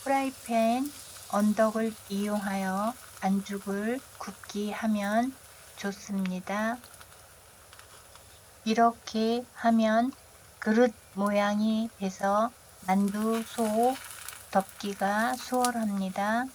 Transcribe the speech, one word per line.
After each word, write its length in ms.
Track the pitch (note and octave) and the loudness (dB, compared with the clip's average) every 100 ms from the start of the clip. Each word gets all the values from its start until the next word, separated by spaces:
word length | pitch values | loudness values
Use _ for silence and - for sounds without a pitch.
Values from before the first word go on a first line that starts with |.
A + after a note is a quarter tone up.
프라이팬 840 | - C4+ C4+ C4 - A#3 A3+ A#3+ C#4+ - - - - | 2 0 0 -6 -2 2 2 2 -2 -8 -18 -18 -4
언덕을 640 | G3+ G#3 G3+ A3 A3 A3+ A3 - | 2 2 4 2 2 -2 -4 -6
이용하여 840 | G3+ G#3 G#3 G3+ G3 F#3+ F#3+ G#3+ B3+ - - | -4 -2 -2 -2 -2 -2 -2 -4 -6 -16 -4
반죽을 800 | F#3+ G3 G3 G3+ G3+ G3 G#3+ B3+ - - | 0 0 0 -8 -4 -4 -2 -4 -8 -14
굽기 540 | - F#3+ - G3+ G#3 | -14 -14 -10 -6 -6
하면 640 | G3+ A3+ G#3 G3+ G#3+ B3+ C4 - - - - | -2 -2 0 0 0 0 -4 -20 -20 -20 -8
좋습니다. 960 | G3 G3 - G3 F#3+ F#3 F#3 G3+ G#3+ A#3+ - - - - - - - - - - - - - - - - - - A3 | -8 -8 -6 -4 -2 -4 -4 -2 -2 -4 -10 -20 -20 -20 -20 -20 -20 -20 -20 -20 -20 -20 -20 -20 -20 -20 -20 -10 -2
이렇게 760 | A3 A#3 A#3 - A3 A3 A#3+ B3+ | 4 4 4 -6 -2 0 0 -4
하면 580 | - A#3 A3+ A3 A3 B3 - - - - - | -2 4 4 6 4 2 -4 -20 -20 -20 -6
그릇 340 | - A3 B3 - - | 2 4 4 2 -12
모양이 760 | F#3+ G3+ G3+ G3+ G#3 A3 A3 A3+ - | -2 0 2 2 2 2 0 -2 -4
돼서 540 | G3 F#3+ G3 G3+ A#3 - - - F#3 | -6 -2 0 2 0 -4 -20 -14 0
만두소 1080 | F#3+ G3+ G3+ A3 A3+ A3 - A3 G#3+ A#3+ C4 - - - - - | 2 2 0 0 -2 -4 -2 0 4 2 2 -8 -16 -16 -16 -2
덮기가 840 | G3 F#3+ - G3+ G3+ G3 G#3 A#3 B3+ | 0 0 -8 -8 -2 0 0 0 -2
수월합니다. 1080 | - B3+ B3 A#3 A3 G3 F#3+ F#3+ G3+ A3+ C4 | -2 0 0 0 -2 -2 -4 -2 -2 -2 -4